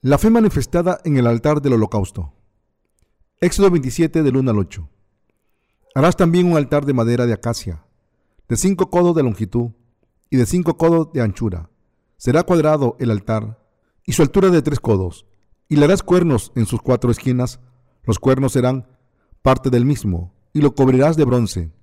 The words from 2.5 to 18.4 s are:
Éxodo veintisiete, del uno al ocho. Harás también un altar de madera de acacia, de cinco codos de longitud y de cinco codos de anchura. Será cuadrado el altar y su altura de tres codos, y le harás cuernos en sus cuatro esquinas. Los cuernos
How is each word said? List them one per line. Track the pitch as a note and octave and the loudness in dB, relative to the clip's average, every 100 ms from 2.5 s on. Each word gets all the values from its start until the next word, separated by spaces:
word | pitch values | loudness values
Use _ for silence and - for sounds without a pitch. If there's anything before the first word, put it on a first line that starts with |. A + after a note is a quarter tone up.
| _ _ _ _ _ _ _ _ _ | _ _ _ _ _ _ _ _ _
Éxodo | F3 - G3 | -2 2 2
veintisiete, | F3 C3 A#2 D#3+ E3 | 2 -2 -2 -2 2
del | D3 C3 | 0 2
uno | C3 | 0
al | G#2+ | 0
ocho. | F#2 - D#2 _ _ _ _ _ _ _ _ _ _ | -2 -8 -18 _ _ _ _ _ _ _ _ _ _
Harás | C3+ D#3 F3+ | 0 0 2
también | F3 E3+ F3+ | 2 2 2
un | E3 | 0
altar | C3+ D3 C#3+ | 0 -2 0
de | |
madera | C3 A2+ A#2+ | -2 0 0
de | A#2+ | 0
acacia, | G#2+ A#2+ A#2 - D#2+ _ _ _ _ _ _ _ | -2 -4 -6 -8 -14 _ _ _ _ _ _ _
de | A#2 | -2
cinco | F#3 F#3+ F#3+ | -2 0 -2
codos | F3 F3 | 2 2
de | D#3+ | 2
longitud | C3 G2+ G#2+ A#2+ A#2+ - _ _ _ _ _ | -2 -4 -4 -4 -6 -10 _ _ _ _ _
y | C3 | 0
de | A#2+ | 0
cinco | F3+ E3+ E3 | 0 -2 0
codos | E3 E3 D#3 | 0 0 -2
de | C3+ | -4
anchura. | A2+ - A2+ F2 E2 _ _ _ _ _ | -4 -4 -6 -8 -14 _ _ _ _ _
Será | - D3 | -2 0
cuadrado | F3 F3 D3+ D#3 B2+ - | 2 0 2 2 -2 -2
el | A#2+ | -4
altar | G#2+ - A2 G#2+ A2+ _ _ _ _ | -4 -4 -6 -6 -16 _ _ _ _
y | - | -8
su | B2 | 0
altura | D3 G3 F#3+ | 2 2 2
de | F3 | 2
tres | D3 C#3+ | 0 -4
codos, | - G2+ F#2 - _ _ _ _ _ | -2 -2 -2 -10 _ _ _ _ _
y | D3 | 2
le | |
harás | D3 F#3+ | 2 2
cuernos | - F3+ E3+ B2 - - | 2 0 2 -2 -4 -4
en | A2 | -4
sus | A2+ | -4
cuatro | - B2 A#2+ | -2 0 0
esquinas. | A2+ - B2+ B2+ - _ _ _ _ | -2 -2 -4 -4 -8 _ _ _ _
Los | - G#2 | -6 -2
cuernos | C3+ C3 | 0 0